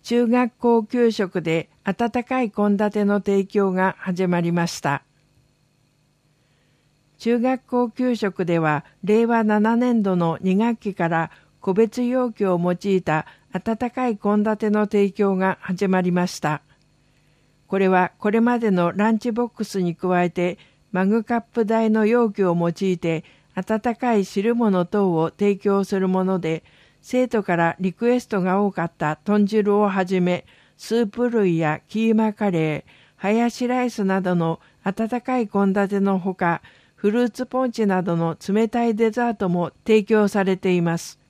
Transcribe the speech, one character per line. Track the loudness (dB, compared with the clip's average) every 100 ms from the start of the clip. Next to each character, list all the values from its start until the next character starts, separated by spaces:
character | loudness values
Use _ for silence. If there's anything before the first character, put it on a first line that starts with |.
中 | 0 0 2
学 | 2 0 _
校 | 2 2
給 | 0 2 2
食 | 2 -4 -2
で | -2 -2 -4 _
温 | -6 -4 -2 -4
か | -4 -4
い | -2
献 | 0 0 2
立 | 0 0
の | 0 0
提 | 2 0 0
供 | 0 0
が | 0 -2 -2
始 | -6 -2 0
ま | 0
り | 0
ま | 0 -2
し | -4
た。 | -4 -4 _ _ _ _ _ _ _ _ _ _ _ _ _ _ _ _ _ _ _ _ _ _
中 | 0 0
学 | 0 -2
校 | _ -2 -2
給 | 0 -2 0
食 | -2 -2
で | 0 2
は、 | 2 -2 -6 _
令 | 0 2 4
和 | 2
七 | 2 2 2 2
年 | 2 2
度 | 2 2
の | 0 -2
二 | 0 2
学 | 0 -2
期 | -6
か | -4 -2
ら | 0 -4 -10 _ _
個 | -2
別 | 2 2 0
容 | -2 0 -2
器 | -2 0
を | 0
用 | 0
い | -2 0 0
た | 0 -2 -4 -20 _
温 | -8 -6 -4 -6
か | -4 -4
い | -2
献 | 0 0
立 | 0 -2 0
の | 0 0
提 | 2 0
供 | 0 0 2
が | 0 -2
始 | -8 -2 0
ま | 2
り | 2
ま | 0 -2
し | -2
た。 | -4 -4 _ _ _ _ _ _ _ _ _ _ _
こ | 0
れ | 4
は | 4 0 _
こ | 0
れ | 2
ま | 2 2
で | 0
の | 2 0
ラ | 0 0
ン | 0
チ | -2
ボ | -4 -6
ッ |
ク | -6
ス | -6 -2
に | -4
加 | -2 0 0
え | 0
て、 | 0 -4 -4 -18 _ _
マ | -2 0
グ | 0
カ | 0 -6
ッ | -4
プ | -4
大 | 0 0 2
の | 2
容 | 2 2 0
器 | 0
を | 0 2
用 | -2
い | -2 -2 -2
て | -2 -4 -8 _ _
温 | -10 -4 -2 -2
か | -4 0 0
い |
汁 | 0 -2 0 2
物 | 2 2
等 | 0 0 2
を | 0 -2
提 | 0 0 0
供 | 0 0
す | 0 -2
る | 0
も | 0
の | 0 -2
で、 | -2 -6 _ _ _ _ -4
生 | -2 0
徒 | 0
か | 0 0
ら | 0 0
リ | -6
ク | -2 0
エ | 0
ス | -2
ト | -2
が | 0 0
多 | 0
か | -2
っ | -6 _
た | -4 -4
豚 | 0 2
汁 | 2 2 2 2
を | 2
は | 0 0
じ | 0
め、 | 0 -2 -6 _ _ _
ス | -4 0
ー | 0
プ | -2 0
類 | 2 2 2
や | 0 -2 _
キ | -2 2
ー |
マ | 2 0
カ | -2 -2
レ | 0 -2 -4 -10
ー、 | -20 _ _
ハ | -2
ヤ | 0 0
シ | -2 -4
ラ | -2
イ | -2
ス | -2
な | -2 0
ど | 0
の | 0 -2 -4 _ _
温 | -8 -4 -4 -4
か | -4 -4
い | -2
献 | 0 0
立 | 0 0 0
の | 0 0
ほ | -4
か、 | -2 -2 -2 -8 _ _
フ | _ -2
ル | 0
ー | -2
ツ | -4
ポ | -6 -4 -4
ン |
チ | -2 0
な | 0
ど | 0 -2
の | -2 -4 -2
冷 | 0 0
た | 0 -2
い | 0
デ | 0
ザ | 0 -4
ー |
ト | -2 -2
も | 0 -2 _ 2
提 | 2
供 | 4 2 4
さ | 2
れ | 0 0
て | 0
い | 0
ま | 0 -2
す。 | -8 -20